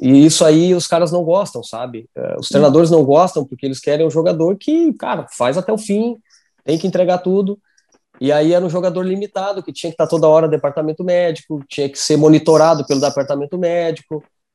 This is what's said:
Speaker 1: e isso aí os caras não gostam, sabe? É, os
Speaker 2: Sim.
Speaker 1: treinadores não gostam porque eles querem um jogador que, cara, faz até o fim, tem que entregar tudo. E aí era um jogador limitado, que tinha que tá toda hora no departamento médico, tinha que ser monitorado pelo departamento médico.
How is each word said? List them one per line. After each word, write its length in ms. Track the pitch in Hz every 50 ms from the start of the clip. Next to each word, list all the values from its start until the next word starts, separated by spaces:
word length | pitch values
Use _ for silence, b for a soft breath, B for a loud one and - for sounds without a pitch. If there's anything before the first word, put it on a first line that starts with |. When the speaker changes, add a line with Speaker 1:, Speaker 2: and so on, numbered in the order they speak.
Speaker 1:
e 240 | 135 131 135 139 151
isso 200 | 160 - - 170
aí 280 | 156 156 160 175 180 180
os 120 | 175 -
caras 240 | - 175 165 175 156
não 120 | 170 175 165
gostam, 400 | 160 175 202 190 - - 120 -
sabe? 460 | - 110 113 127 123 117 110 113 _ _
É, 220 | - - - 50 -
os 80 | -
Speaker 2:
Sim. 60 | - -
Speaker 1:
treinadores 380 | 143 151 143 139 160 170 160
não 120 | 170 156 135
gostam 400 | 135 143 160 185 180 - 151 135
porque 200 | - 127 - 139
eles 140 | 135 135 -
querem 260 | - 147 147 151 160
um 40 | 160
jogador 480 | 143 160 160 180 170 156 165 180 202
que, 360 | 196 - 294 311 339 339 302 -
cara, 340 | - - - 214 - - - -
faz 200 | - 120 127 139
até 140 | 185 185 214 220
o 40 |
fim, 400 | 214 - - 202 214 226 240 226 - _ _ _ _ _ _ _ _ -
tem 140 | 139 160
que 100 | 160 -
entregar 320 | 185 - 185 180 180 180 180
tudo. 400 | - 185 190 202 196 196 202 _ _ _ _ _ _ _ _ _ _ _ _ -
E 120 | 127 139
aí 220 | 147 151 151 165 175
era 120 | 180 180
um 40 | 165
jogador 340 | 165 180 175 185 175 185 185
limitado, 580 | 185 190 196 208 202 - 190 190 202 196 190
que 120 | - 156 135
tinha 180 | - - 170
que 60 | 160
tá 100 | - 156
toda 200 | - 165 156 160
hora 180 | 156 156 165 165
no 40 | 156
departamento 520 | 156 143 - 139 - 160 156 156 156 - 180
médico, 600 | 180 180 175 175 165 151 - _ - 156 143 139
tinha 220 | _ - 143 139 135
que 100 | - -
ser 180 | - - 151
monitorado 680 | 147 156 156 156 151 156 165 156 156 156 165 160 147 131
pelo 160 | - 143 135
departamento 560 | 139 139 - 139 131 139 143 139 143 143 180
médico. 640 | 185 180 170 170 175 170 165 165 - _ - 156 151 _ _ _ _ _ _